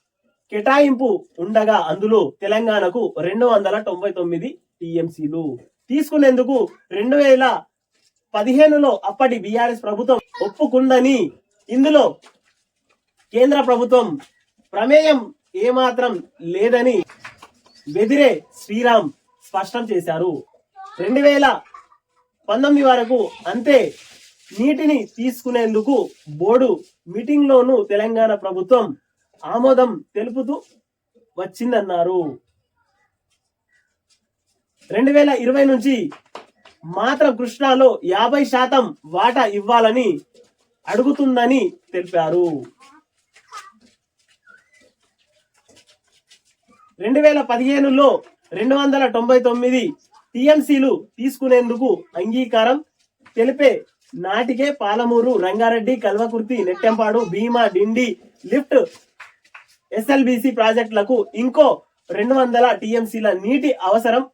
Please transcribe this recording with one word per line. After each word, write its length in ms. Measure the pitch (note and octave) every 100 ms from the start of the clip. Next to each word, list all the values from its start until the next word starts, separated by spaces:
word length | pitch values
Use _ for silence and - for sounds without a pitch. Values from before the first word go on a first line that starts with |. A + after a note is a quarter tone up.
| _ _ _ _ -
కేటాయింపు 760 | G#3 G#3+ C#4 C#4+ B3 C4 F#3+ - -
ఉండగా 380 | F3+ A3 G#3+ G#3
అందులో 560 | D#3+ E3+ G#3+ A3 C#3+ -
తెలంగాణకు 760 | G3+ G#3+ A3+ G#3 F3+ A#3+ G3 -
రెండు 260 | E3+ G#3 B3
వందల 360 | G#3+ F#3+ G#3+
తొంభై 280 | G#3+ F3+ G3+
తొమ్మిది 480 | F#3 F3 E3 A#3 - _ -
టీఎంసీలు 800 | E3 E3 E3 E3 D3 E3 D#3 B2 _ _ -
తీసుకునేందుకు 800 | C#4 D4 D4+ C#4 B3+ B3 C4 F#3+ _ -
రెండు 260 | F#3 A#3 C#4+
వేల 460 | C#4 C4 C4 A3+ - _ _ _ _ _ _
పదిహేనులో 640 | G#3+ A3 C4 D4+ D4 C#4 C#4+
అప్పటి 340 | G3 G3+ C4 A#3
బీఆర్ఎస్ 440 | G3 A3+ A#3+ A3+
ప్రభుత్వం 380 | G#3 G#3 B3 B3 - B4
ఒప్పుకుందని, 880 | B4 A4+ D4+ B3+ C4 B3+ C4 C4 D3+ - _ _ -
ఇందులో 360 | B3 D4 D4+ G3 - _ _ _ _ _ _ _ _ _ _ _
కేంద్ర 260 | A3 C4 C#4+
ప్రభుత్వం 560 | B3 A#3+ A#3+ B3 A3 C#3+ - _ _ _ _
ప్రమేయం 640 | F#3+ A#3+ D4+ D#4 C#4 G#3 - _ F#3
ఏమాత్రం 560 | A#3 B3+ B3+ A#3 B3 F3+ - _
లేదని 560 | E3 F3+ A3+ A#3+ B3 G#3+ - - - - - _ _ _ -
వెదిరే 580 | E3+ A3 C#4 C4+ D#3 - -
శ్రీరామ్ 480 | - G#3+ A#3+ A3+ D#3 - _ _
స్పష్టం 400 | _ F#3+ F#3+ A#3+
చేశారు. 600 | A3 F#3 E3+ D#3+ F3+ D3+ - _ _ - - -
రెండు 200 | F#3+ C4
వేల 400 | C#4+ C#4 C#4 A3+ - - _ _ _ _ _ _ -
పంతొమ్మిది 380 | A3+ C#4+ C#4+ C4+
వరకు 440 | B3 A3+ B3+ G3 - E3+
అంతే 480 | A3+ A#3+ C4+ E3 - - - - _ _ G3+
నీటిని 460 | C4 D4 D4+ C#4 G3 -
తీసుకునేందుకు 920 | B3+ B3 B3+ A#3+ A3+ A3 A3 B3+ - - -
బోర్డు 560 | D3+ F#3+ B3 B3+ E3 - _ E3
మీటింగ్లోనూ 760 | G3+ B3 D4 C#4 C4 B3+ B3+
తెలంగాణ 500 | G3+ G3+ A3 A3+ A3
ప్రభుత్వం 600 | G3+ F#3+ F#3 F#3 B3 G#3+ - _ _ _ _
ఆమోదం 600 | D3+ A3 C4 B3+ B3+ F3 -
తెలుపుతూ 480 | G#3 A#3 A#3+ A#3+ D4 - _ _ _ _ _ _ -
వచ్చిందన్నారు. 1000 | F#3 - A#3+ A#3+ G3 F3 E3+ F#3 D3+ B2 _ _ _ _ _ _ _ _ _ _ _ _ _ _ _ _ _ _ _ _ _ _ _ _ -
రెండు 200 | G3+ C4+
వేల 180 | D4 C#4+
ఇరవై 360 | B3+ A#3+ C#4
నుంచి 460 | C#4 B3+ C4+ B3 E3 - _ - - _ _ _
మాత్రం 520 | D#3+ F3+ A#3 C#4+ D4+ A3+
కృష్ణాలో 640 | A#3+ - C4+ C4 C4 G#3+
యాభై 400 | F3 F#3+ A#3+ C#4+
శాతం 520 | B3 B3+ B3+ C4+ F#3 -
వాటా 400 | D#3 F3 A3+ B3
ఇవ్వాలని 720 | A3+ G3+ G3 A#3 A3 B3 A3+ D3+ - _ _ _ _ _ -
అడుగుతుందని 840 | G#3 C4 C#4 C4+ B3 A#3+ C4+ F#3 - _
తెలిపారు. 560 | F3+ F3 F3 D#3+ F3 F3 D3 A#2+ _ - _ _ _ _ _ _ - - A3 _ _ _ _ _ _ _ _ _ _ _ _ _ _ _ _ _ _ _ _ _ _ _ _ _ _ _ _ _ _ _ -
రెండు 200 | G3+ C#4+
వేల 200 | D4+ D4
పదిహేనులో 840 | C4 A#3 B3+ C#4 C#4 C4 C#4 F#3+ - _ -
రెండు 220 | F3+ A#3
వందల 320 | C#4 C#4 C#4 C4
తొంభై 320 | A3+ A#3 B3+
తొమ్మిది 520 | A#3+ A#3+ B3 B3+ F#3 - _ _ _
టీఎంసీలు 720 | A#3 C#4 D4+ - C#4 C4+ F#3 - -
తీసుకునేందుకు 840 | C4 - C4 B3 A#3+ A#3 B3+ F3+ - -
అంగీకారం 680 | G#3 B3 A#3+ A3+ A3+ C#4+ - _ _ _ _ -
తెలిపే 480 | B3 C4+ C#4 F3 - _ _
నాటికే 580 | E3+ F#3 G#3 B3 A#3+ C#4+
పాలమూరు, 600 | C#4+ G3+ A3+ A#3 A#3 A#3+ A3+
రంగారెడ్డి, 580 | F#3 G#3 A3+ A#3 G#3+ B3+
కల్వకుర్తి, 680 | G3+ G#3 A3+ A3+ G#3+ A#3+
నెట్టెంపాడు, 560 | F3+ F3+ A3 A3 G#3+ A3
భీమా, 460 | G3 G3 A#3 A#3+ A3
డిండి, 500 | F#3 G#3 A3+ A#3+ F3+ _ _ F#3
లిఫ్ట్, 320 | C#4 C4+ C4+ - - _ _ - _ _ - _ _ -
ఎస్ఎల్బీసీ 580 | G#3+ A3 C4+ B3+ B3 C4
ప్రాజెక్టులకు 760 | A#3 A3 A3+ A3 G#3+ G3+ B3 -
ఇంకో 480 | G#3 B3+ D#4 C#4 - _ _ -
రెండు 240 | F#3+ A#3
వందల 380 | C4+ B3+ A#3 B3
టీఎంసీల 600 | G#3 A3 A#3 A3 A3 G#3+
నీటి 400 | F#3 G3 C4+ C#4
అవసరం 580 | B3+ F#3 A3+ A3+ A#3+ C4